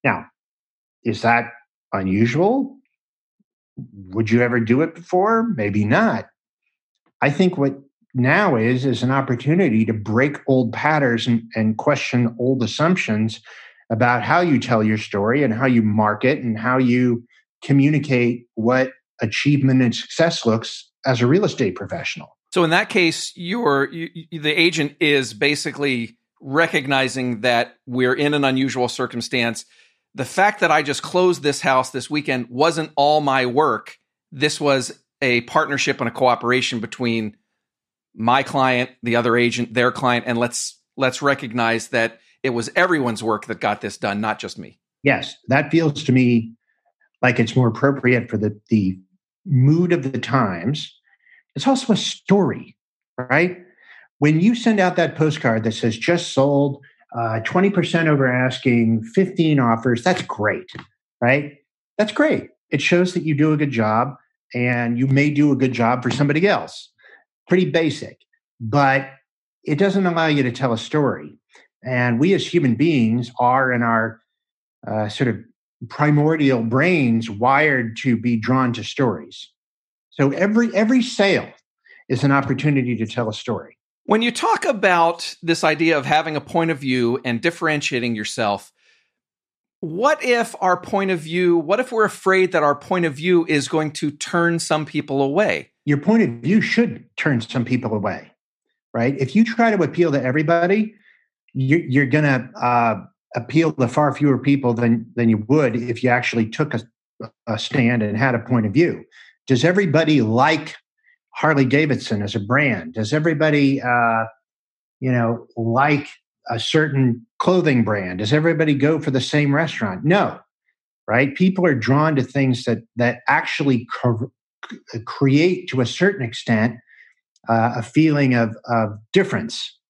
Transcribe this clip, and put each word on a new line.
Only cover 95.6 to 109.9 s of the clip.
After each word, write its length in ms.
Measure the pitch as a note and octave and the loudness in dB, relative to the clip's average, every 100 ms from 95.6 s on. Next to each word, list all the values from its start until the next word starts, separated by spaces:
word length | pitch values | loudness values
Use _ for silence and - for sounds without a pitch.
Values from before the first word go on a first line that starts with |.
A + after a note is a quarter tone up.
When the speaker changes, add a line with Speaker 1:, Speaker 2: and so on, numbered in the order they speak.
| - _ | -6 _
Speaker 1:
Your 140 | - C#3+ | -2 0
point 240 | E3+ A3+ | 4 2
of 80 | E3+ A#2 | 2 -2
view 180 | C3 G#3+ | 0 2
should 440 | - - A3+ - - - | 2 0 0 -2 -16 -6
turn 240 | D#3 B2+ | -2 -2
some 240 | A2 C3 | -2 -4
people 300 | A#2 A#2+ A2+ | -2 -2 -2
away, 380 | G#2+ G2 F#2+ - _ _ _ _ _ _ | -4 -4 -8 -12 _ _ _ _ _ _
right? 200 | A#2 A#2+ C3+ | -2 -2 0
If 160 | C3+ G3+ | 0 2
you 80 | |
try 320 | A3+ A3+ A#3 G#3 | 2 2 0 2
to 60 | |
appeal 280 | D3+ - E3+ | -2 0 0
to 100 | C#3 | 2
everybody, 720 | B2+ C#3 D#3+ E3+ F3 G#3 A3 _ _ _ _ _ _ | 0 -2 2 2 2 0 0 _ _ _ _ _ _
you, 320 | C3 C3 D#3+ D3 | -4 2 2 2
you're 180 | C3 C#3+ | 0 2
gonna, 440 | D3 D3+ B2+ A#2+ - | 2 2 0 -2 -4
uh, 440 | B2 B2 A#2 G#2 - _ _ | 0 2 0 -2 -8 _ _
appeal 380 | C#3 A#2 C3+ D#3+ | -10 -2 0 0
to 140 | - A#2+ | 0 -2
far 280 | D3+ D3 | 2 0
fewer 240 | B2 C#3+ C3 | 2 2 2
people 340 | C3+ C#3 B2+ | 2 2 2
than, 340 | A2+ A#2 A#2 - | 0 2 2 -2
than 140 | - A#2 | 0 2
you 160 | G#2+ G#2+ | 2 2
would 280 | D3 C3+ A2 | 2 2 -2
if 260 | A#2+ A#2 | -6 -2
you 60 | B2+ | 0
actually 400 | B2 A#2+ A#2 A2+ | 0 0 -2 -2
took 260 | - D3+ | -2 -4
a, 60 | A2+ - _ _ _ A2+ _ - | -4 -8 _ _ _ -18 _ -8
a 120 | G#2+ | -6
stand 440 | - D3 A#2+ A#2+ | -4 0 2 2
and 140 | G#2 G#2+ | -2 0
had 180 | C3+ | 0
a 40 | B2 | -2
point 280 | A#2+ B2 G#2+ | 0 0 2
of 60 | |
view. 320 | G#2+ E3+ G2+ - - - _ - | 2 0 -2 -12 -20 -20 _ 0
Does 180 | C3 | 2
everybody 580 | E3 F#3 G3 | 4 2 2